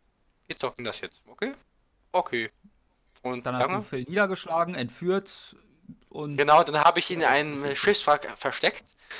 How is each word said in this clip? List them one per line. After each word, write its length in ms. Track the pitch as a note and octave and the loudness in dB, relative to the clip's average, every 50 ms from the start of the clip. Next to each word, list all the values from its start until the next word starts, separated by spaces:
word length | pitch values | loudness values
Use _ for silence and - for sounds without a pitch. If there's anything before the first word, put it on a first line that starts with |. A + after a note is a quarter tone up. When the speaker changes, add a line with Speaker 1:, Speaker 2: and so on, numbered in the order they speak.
| _ _ _ _ _ _ _ _ _ | _ _ _ _ _ _ _ _ _
Speaker 1:
„Wir 100 | _ E3 - | _ -10 -8
zocken 260 | - B2+ - - B2 | -8 -8 -8 -6 -10
das 160 | A2 G2+ - | -10 -8 -8
jetzt, 220 | - F#2 - _ _ - | -12 -14 -16 _ _ -20
okay?“ 260 | B2 - G3+ B3 C#4 - _ _ _ _ _ _ _ _ _ _ - | -10 -8 -8 -8 -8 -12 _ _ _ _ _ _ _ _ _ _ -2
Okay. 380 | F#3 E3+ - - A#2+ A2+ A2 - _ _ - _ _ _ _ _ _ _ _ _ - _ | -2 -2 -2 -4 -4 -6 -6 -10 _ _ -20 _ _ _ _ _ _ _ _ _ -12 _
Und 240 | B2 B2+ B2 B2 | -8 -8 -6 -6
Speaker 2:
Dann 100 | B2+ B2 | -6 -2
hast 60 | B2+ B2+ D3 | -2 -2 -2
Speaker 1:
lange 40 | F#3 | -2
Speaker 2:
du 100 | G3+ G#3 | -6 -6
Phil 220 | - - C3 B2 | -8 -8 -8 -8
niedergeschlagen, 720 | B2+ E3+ G3+ G#3 F#3+ F#3+ - - F#3 E3 E3 E3+ E3+ F#3 | -4 -2 -2 0 0 -2 -6 -6 -4 -2 -2 -2 -2 -4
entführt 840 | D3+ B2 - - - E3+ F3 F#3 G3 G3 - - - - - - - _ _ _ _ _ - - _ _ _ | -6 -8 -8 -8 -6 -2 -2 -2 -2 -2 -6 -16 -18 -18 -20 -20 -20 _ _ _ _ _ -20 -20 _ _ _
und 280 | - D#3 D3+ D3 D3 | -12 -10 -8 -6 0
Speaker 1:
Genau, 260 | C#3 D3 C#3+ D3+ D#3+ E3+ | 0 6 8 8 8 8
dann 140 | D3 D3 D3+ D3+ | 6 2 6 6
hab 140 | E3+ E3+ F3 | 6 6 4
ich 120 | E3 - | 0 -2
ihn 60 | F3+ E3 | -2 2
in 20 | D#3+ | 2
Speaker 2:
Ja, 60 | B2+ | 4
Speaker 1:
einem 340 | B2+ C#3+ D3+ D3+ D3 C#3 C#3+ | 4 4 2 0 -4 -6 -6
Speaker 2:
das 100 | C#3+ C#3 | -4 -4
ist 60 | - | 0
Speaker 1:
Schiffswrack 580 | - G3 G#3 - - - D3 C#3+ - - A2 - | 2 2 2 2 4 2 2 2 2 -8 -12 -6
versteckt, 460 | - C#3 A#2+ - - F3 - - - _ _ _ _ _ - - | -6 -6 -4 0 -2 -2 -2 -2 -16 _ _ _ _ _ -16 -16